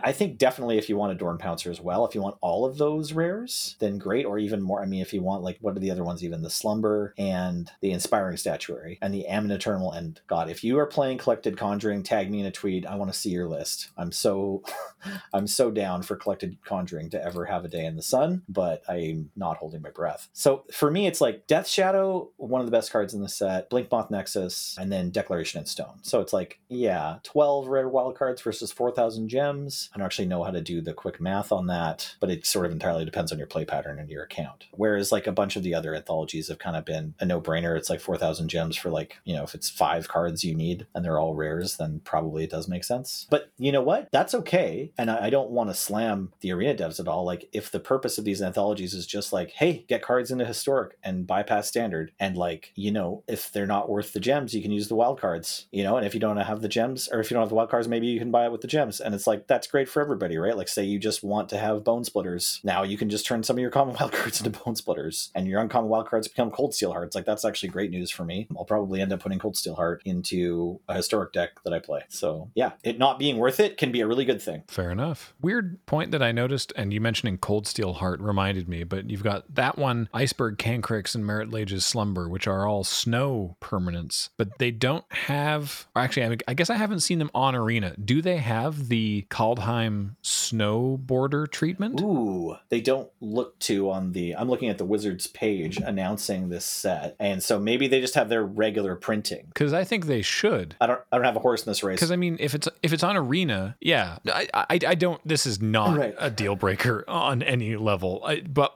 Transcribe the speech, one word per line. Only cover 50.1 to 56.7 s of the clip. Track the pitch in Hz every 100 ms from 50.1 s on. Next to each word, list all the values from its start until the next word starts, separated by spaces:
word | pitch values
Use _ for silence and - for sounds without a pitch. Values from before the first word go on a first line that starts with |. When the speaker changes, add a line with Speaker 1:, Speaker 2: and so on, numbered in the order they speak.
| 123 120
Speaker 1:
into | 127
Historic | 117 113 - 135 98 -
and | - 92 90
bypass | 95 101 107 104
Standard," | 120 113 82 80 -
and, | 98 90
like, | 87 80 - -
you | 101
know, | 104 87 101 -
if | 110 -
they're | 104 101
not | 104 104
worth | 104 104
the | 104
gems, | 98 143 123
you | 113
can | 98
use | 104 104
the |
wild | 110 120 135
cards, | 98 85 80 - -
you | 101
know, | 98 123
and | 101
if |
you | 110
don't | 107 104
have | 98 107
the |
gems, | 110